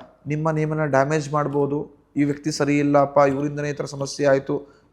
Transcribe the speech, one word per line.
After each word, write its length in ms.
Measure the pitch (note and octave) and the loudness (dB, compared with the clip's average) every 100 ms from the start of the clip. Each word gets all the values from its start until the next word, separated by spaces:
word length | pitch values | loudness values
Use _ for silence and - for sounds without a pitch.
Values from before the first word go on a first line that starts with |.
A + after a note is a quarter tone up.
| - _ C#3 | -12 _ -6
ನಿಮ್ಮ 240 | D3+ D#3+ | -4 -2
ನೇಮನ್ನ 340 | D#3 D#3 D#3 D#3 | -2 -2 -2 0
ಡ್ಯಾಮೇಜ್ 480 | C3+ C#3 D#3 C#3 | 2 2 0 -2
ಮಾಡ್ಬೋದು. 580 | D3 C#3+ C#3+ C#3+ D3 D3+ - _ C#3 | -2 -2 0 0 -2 -6 -14 _ -2
"ಈ 60 | |
ವ್ಯಕ್ತಿ 280 | C#3+ C#3+ D#3 | -2 -2 -6
ಸರಿ 280 | D3+ C#3+ D3 | -2 0 2
ಇಲ್ಲಪ್ಪ, 380 | D3 C#3+ C#3 C#3+ | 4 4 4 4
ಇವರಿಂದನೇ 520 | C#3+ C3+ D3 C#3+ D3 | 4 2 -4 -4 -6
ಈ 40 | |
ಥರ 120 | C#3 - | -6 -8
ಸಮಸ್ಯೆ 420 | C#3+ C#3 - C#3+ | -8 -8 0 2
ಆಯ್ತು, 560 | C#3 C#3 C#3+ - _ _ | 2 2 -6 -6 _ _